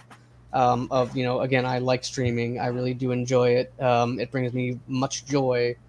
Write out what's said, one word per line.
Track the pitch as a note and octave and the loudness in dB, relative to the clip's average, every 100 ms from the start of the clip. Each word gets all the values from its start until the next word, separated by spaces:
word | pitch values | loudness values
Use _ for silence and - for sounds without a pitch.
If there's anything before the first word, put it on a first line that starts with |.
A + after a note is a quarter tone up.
| - - - - - | -14 -20 -20 -20 -6
um, | C3 B2 A#2+ B2+ | 0 2 2 0
of, | C3 A#2+ C3+ | 0 0 -2
you | |
know, | B2 B2+ | -2 0
again, | C3 C3 B2+ | 2 2 2
I | B2+ | 0
like | B2+ B2+ | 0 0
streaming. | - - B2 A#2+ A#2+ B2 | -2 -2 -2 0 -2 -2
I | B2 | -4
really | B2 B2+ | -2 -2
do | B2 B2+ | -2 -2
enjoy | B2 B2 C3 B2 B2 | -2 2 2 4 4
it. | B2 - | 0 -2
Um, | C3 A#2+ A#2+ B2 | 2 4 2 0
it | A#2 | -4
brings | C3 B2 | -2 -2
me | B2 B2 B2 - | -2 -4 -6 -6
much | C3 C3+ - - | -2 -2 -4 -2
joy. | C#3 C3 B2 A#2+ A#2 | 0 2 2 0 -2